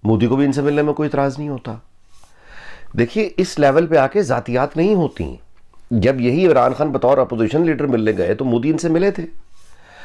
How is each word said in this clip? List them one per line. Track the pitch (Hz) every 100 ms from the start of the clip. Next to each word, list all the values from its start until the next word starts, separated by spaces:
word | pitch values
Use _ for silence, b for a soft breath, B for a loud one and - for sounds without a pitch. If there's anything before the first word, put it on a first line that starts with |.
मोदी | 104 110 120
को | 135
भी |
इनसे | 143 135
मिलने | 143 143
में | 147
कोई | 147 151
इतराज़ | 143 139 131
नहीं | 147
होता। | 131 - 113 - - - B B B B B B B B -
देखिए, | 120 214
इस | 208 - 185 -
लेवल | 143 139 170
पे | 160
आके | 135 208
जातियात | 151 120 120 123 143 156
नहीं | 175
होती। | 202 147 - 78 - - - - - -
जब | 117 104 131
यही | 120 143
इमरान | 180 131 123
खान | 131 151
बतौर | 131 123 139
अपोजिशन | 123 113 110 143
लीडर | 165 143 147
मिलने | 120 110
गए, | 98 90
तो | 107
मोदी | 131 117 135
इनसे | 160 170
मिले | 160 196
थे। | 196 165 - - B B B B B